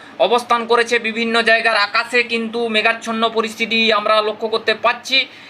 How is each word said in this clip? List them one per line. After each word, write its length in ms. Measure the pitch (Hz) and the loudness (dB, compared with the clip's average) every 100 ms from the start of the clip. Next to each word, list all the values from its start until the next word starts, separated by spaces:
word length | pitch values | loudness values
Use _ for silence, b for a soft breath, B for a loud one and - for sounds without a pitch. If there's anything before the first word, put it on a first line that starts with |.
| B B | B B
অবস্থান 420 | 180 240 233 240 226 | 2 2 0 -2 2
করেছে 300 | 233 226 240 | 2 2 0
বিভিন্ন 360 | 214 220 226 233 | -2 -4 0 2
জায়গার 360 | 220 226 226 214 | 4 2 2 0
আকাশে, 420 | 202 233 233 247 | 0 -2 0 0
কিন্তু 380 | 226 233 226 226 233 | 0 -2 -4 -4 -2
মেঘাচ্ছন্ন 540 | 214 220 226 226 226 226 | 0 0 0 -4 -2 -2
পরিস্থিতি 500 | 214 220 - 226 226 226 | -2 -4 -4 -2 0 2
আমরা 220 | 208 214 214 | 2 2 2
লক্ষ্য 280 | 214 208 226 | 0 -4 -4
করতে 240 | 214 220 | -2 -2
পাচ্ছি। 440 | 214 226 233 - 262 254 B | 0 0 -2 -2 -2 -2 B